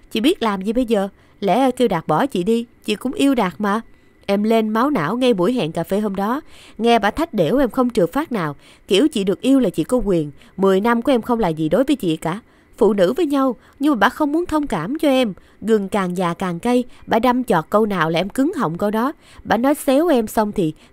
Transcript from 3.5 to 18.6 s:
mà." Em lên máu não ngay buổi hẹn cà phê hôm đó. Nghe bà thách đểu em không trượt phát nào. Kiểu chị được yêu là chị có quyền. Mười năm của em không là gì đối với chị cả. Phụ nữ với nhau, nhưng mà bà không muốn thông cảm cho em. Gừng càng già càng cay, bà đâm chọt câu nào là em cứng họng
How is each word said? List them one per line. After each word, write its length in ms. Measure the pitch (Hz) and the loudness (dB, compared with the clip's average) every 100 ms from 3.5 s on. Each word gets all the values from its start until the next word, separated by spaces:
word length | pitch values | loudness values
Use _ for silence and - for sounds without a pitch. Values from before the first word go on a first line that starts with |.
| - | -2
mà." 220 | 208 214 - - _ _ - | -2 -2 -6 -20 _ _ -4
Em 160 | 202 | 0
lên 260 | 214 226 220 | 2 2 2
máu 220 | 220 269 | 0 0
não 260 | 262 151 240 | 0 -2 0
ngay 180 | 254 | 2
buổi 180 | 196 180 | 2 0
hẹn 200 | 247 160 | 0 -2
cà 120 | 170 | -4
phê 160 | 165 196 | -4 -2
hôm 140 | 214 | -2
đó. 260 | 196 202 277 - - - - | -4 -4 -4 -8 -20 -18 -2
Nghe 200 | 233 233 | 2 4
bà 120 | 208 | 2
thách 240 | 247 330 | -2 -2
đểu 240 | 208 151 226 | 0 0 2
em 120 | 233 | 0
không 200 | 269 247 | 0 0
trượt 220 | 220 170 | 2 0
phát 200 | - - | 0 -4
nào. 240 | 226 156 139 - - - | -4 -4 -8 -16 -14 0
Kiểu 200 | 196 302 | 2 2
chị 160 | 208 | 0
được 160 | 196 180 | -2 0
yêu 200 | 247 269 | 2 2
là 100 | 214 | 2
chị 140 | 170 | -2
có 120 | 156 247 | -2 -2
quyền. 340 | 202 170 147 - - - | 0 -2 -2 -10 -16 -2
Mười 240 | 190 190 | 2 2
năm 220 | 226 233 | 2 0
của 100 | 233 | 0
em 100 | 247 | 0
không 160 | 214 233 | 0 -2
là 100 | 190 | -2
gì 200 | 156 156 | -2 0
đối 160 | 185 | 0
với 120 | 277 277 | 0 -2
chị 200 | 175 156 | -2 -4
cả. 240 | 165 196 - _ _ - | -4 -8 -12 _ _ 0
Phụ 160 | 208 | 2
nữ 200 | 208 180 | 4 2
với 140 | 269 320 | 2 0
nhau, 300 | 277 269 - - - | 0 0 -4 -12 -4
nhưng 140 | 285 | 0
mà 60 | 247 | 2
bà 100 | 202 | 0
không 240 | - 294 | 0 -2
muốn 140 | 311 349 | -2 -2
thông 200 | 311 285 | -2 -2
cảm 320 | 180 165 311 | -4 -4 -2
cho 100 | 294 | 2
em. 260 | 262 233 175 - - | 2 0 -4 -16 -10
Gừng 280 | 202 220 196 | 0 0 0
càng 280 | 208 180 180 | -2 -2 -2
già 180 | 175 | -2
càng 240 | 170 185 170 | -2 -6 -4
cay, 260 | 240 247 247 - - | 0 0 -2 -10 -2
bà 120 | 233 | 0
đâm 260 | 254 247 | 2 2
chọt 200 | 240 175 - | 0 -2 2
câu 160 | 214 220 | 0 2
nào 240 | 190 160 | 0 0
là 100 | 165 | 0
em 80 | 196 | -2
cứng 240 | - 277 | -2 -2
họng 260 | 370 | -2